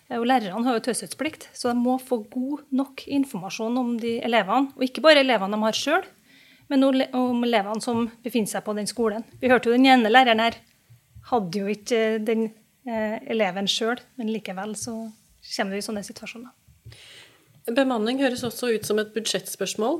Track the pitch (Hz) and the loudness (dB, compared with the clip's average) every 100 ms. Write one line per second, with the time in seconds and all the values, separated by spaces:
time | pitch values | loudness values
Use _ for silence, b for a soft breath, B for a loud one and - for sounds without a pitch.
0 | - 240 240 254 202 208 247 226 233 214 | -8 -4 2 2 0 -2 0 0 -2 -4
1 | - - 294 - - - 247 240 247 254 | -8 -6 -8 -8 -20 -6 -2 0 0 0
2 | - 240 214 254 262 294 - 262 269 - | -2 -4 -4 -6 -6 -6 -2 -2 -2 -8
3 | - 277 269 190 185 - 226 254 240 233 | -4 -2 -2 -4 -8 -6 -2 -2 -2 -2
4 | 233 233 233 226 185 247 277 - 262 247 | -4 -4 0 0 2 0 0 -2 -4 4
5 | 311 294 262 220 190 214 220 220 277 359 | 6 8 6 2 0 0 0 0 0 -2
6 | - _ b b b b - 277 269 262 | -2 _ b b b b -2 2 4 2
7 | 262 254 247 240 240 226 202 220 247 233 | 0 -2 0 0 2 0 0 -4 -2 -2
8 | 233 - 233 233 196 196 214 208 202 - | -2 -6 -4 -2 -2 -4 -6 -6 -6 -2
9 | 220 214 - - 254 247 233 247 269 254 | -2 -2 -10 -4 2 4 4 4 8 8
10 | 220 254 254 220 226 - _ _ _ - | 8 8 8 4 2 -2 _ _ _ -20
11 | _ - - 247 180 196 196 208 - 226 | _ -18 -2 -2 0 -4 -4 -4 -2 0
12 | 220 220 214 226 220 - _ _ 254 220 | 2 0 0 0 -2 -6 _ _ -8 -4
13 | 214 226 - 226 196 190 196 - 226 247 | -4 -6 -4 0 0 0 -2 0 -2 -4
14 | - - 220 220 208 185 214 208 247 226 | -8 -8 -4 -4 -6 -10 -8 -10 -10 -10
15 | 226 214 _ _ - - 202 202 202 208 | -12 -16 _ _ -10 -6 -4 -4 -6 -8
16 | 190 - 220 233 247 _ _ - - B | -10 -14 -16 -16 -20 _ _ -20 -20 B
17 | B B B B B B - 240 262 233 | B B B B B B -4 0 2 0
18 | 214 269 269 247 240 - 247 214 214 214 | -2 0 0 0 -6 -4 -2 -2 0 -2
19 | 208 226 214 185 190 - 185 - 233 | -2 -6 -4 -4 -6 -8 -6 -2 -2